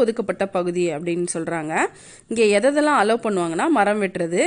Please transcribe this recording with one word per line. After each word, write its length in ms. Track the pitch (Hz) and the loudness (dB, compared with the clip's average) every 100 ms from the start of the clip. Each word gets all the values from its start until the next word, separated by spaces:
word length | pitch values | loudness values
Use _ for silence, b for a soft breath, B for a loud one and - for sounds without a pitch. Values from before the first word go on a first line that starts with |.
ஒதுக்கப்பட்ட 440 | 226 220 196 180 196 185 | 0 0 -4 -4 -4 -2
பகுதி 280 | 180 175 175 147 | -2 -2 -2 -2
அப்படின்னு 320 | 170 170 175 | -4 -4 -4
சொல்றாங்க. 400 | 170 165 165 151 175 349 B B B B | -4 -6 -6 -4 -2 -2 B B B B
இங்க 120 | 233 214 202 | 0 4 4
எதெல்லாம் 420 | 254 294 294 277 | 2 2 2 2
அலோவ் 200 | 208 233 226 | 2 0 0
பண்ணுவாங்கன்னா, 420 | 190 170 165 302 269 | -2 -2 -2 0 2
மரம் 240 | 202 214 | 2 0
வெட்டுறது, 380 | 196 185 170 175 | -2 -4 -2 0